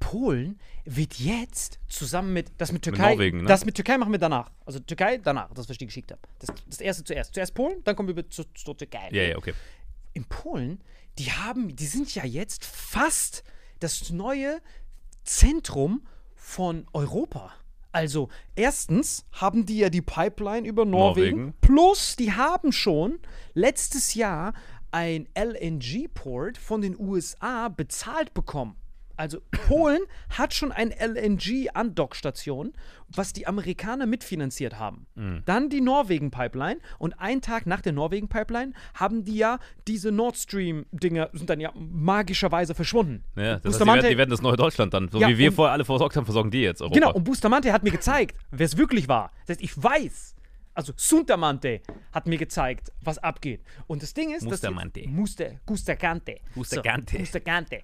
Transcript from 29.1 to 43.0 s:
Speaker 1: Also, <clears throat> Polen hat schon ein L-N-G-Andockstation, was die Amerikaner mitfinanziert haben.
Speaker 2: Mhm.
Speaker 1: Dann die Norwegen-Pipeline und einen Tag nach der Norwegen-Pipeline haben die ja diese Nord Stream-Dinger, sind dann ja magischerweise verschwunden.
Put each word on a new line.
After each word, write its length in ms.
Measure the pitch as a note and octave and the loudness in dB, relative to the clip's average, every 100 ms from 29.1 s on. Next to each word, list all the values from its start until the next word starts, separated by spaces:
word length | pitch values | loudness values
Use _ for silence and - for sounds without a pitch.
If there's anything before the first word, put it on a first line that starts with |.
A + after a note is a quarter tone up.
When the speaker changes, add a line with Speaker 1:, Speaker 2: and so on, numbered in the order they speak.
| - | -8
Speaker 1:
Also, 220 | D#3 D#3+ - | -6 -8 -6
<clears throat> 160 | - - | 2 4
Polen 340 | D4 D4+ D#4 G4 - - | 6 6 4 0 -8 -8
hat 240 | - D4 | -2 0
schon 180 | - C#4+ | 0 -2
ein 180 | - A3+ | -2 -2
L-N-G-Andockstation, 1800 | - A3+ A3 G#3+ F#3 F#3 C4 B3+ - A3+ E3+ C#3 - D3 - D3 C3+ G#3 - - - - | 0 -2 0 0 0 -2 -2 -2 -2 -2 0 -2 -2 -6 -6 -6 -6 -6 -10 -16 -18 -10
was 260 | - F#3+ | -6 -6
die 120 | G3+ - | -6 -4
Amerikaner 580 | G3+ E3+ F3 G#3 C4 A#3+ | -4 -4 -6 -4 -2 -2
mitfinanziert 720 | B3 - F3 C3+ - B2 A2 | -2 -4 -4 -4 -4 -6 -6
haben. 260 | G#2+ - - - | -8 -8 -16 -8
Speaker 2:
Mhm. 280 | G2+ E2+ - | -6 -4 0
Speaker 1:
Dann 240 | G#3+ C#4+ | 2 2
die 120 | C#4 | 2
Norwegen-Pipeline 960 | B3+ C#4 G#3+ D#3+ C#3+ B2 A#2+ B2+ D#3 D#4+ - - | 4 4 2 0 -2 -2 -4 -2 -4 -4 -10 -6
und 220 | E3 - | -6 -4
einen 220 | F#3+ C4 | -4 -2
Tag 240 | - A3+ E3+ | -2 -4 -2
nach 140 | G3 | -2
der 120 | F3+ | -2
Norwegen-Pipeline 800 | C#3+ D#3+ G3 G#3 A3+ G#3+ A#3 C4+ - - - | -2 -2 -2 -2 -4 -2 -4 -6 -10 -14 -2
haben 280 | G3 A3+ G3 | -2 0 -2
die 100 | G#3+ | 2
ja 220 | A3 B3+ - - - | 2 0 -8 -12 -6
diese 240 | A3 G#3 | -2 0
Nord 260 | G#3 A#3+ - | 2 0 -2
Stream-Dinger, 920 | - G3 F3+ D#3 - E3+ F3+ E3 D#3+ | -6 -2 -2 -4 -6 -2 0 2 -2
sind 160 | D#3 E3+ | -4 -2
dann 100 | D3+ | -2
ja 120 | D#3 - | -2 -8
magischerweise 1000 | D#3+ E3+ D#3+ G#3 F#3+ F#3+ F#3+ E3 E3+ | -8 0 2 2 2 0 2 2 0
verschwunden. 500 | E3+ E3 A3+ | 0 2 2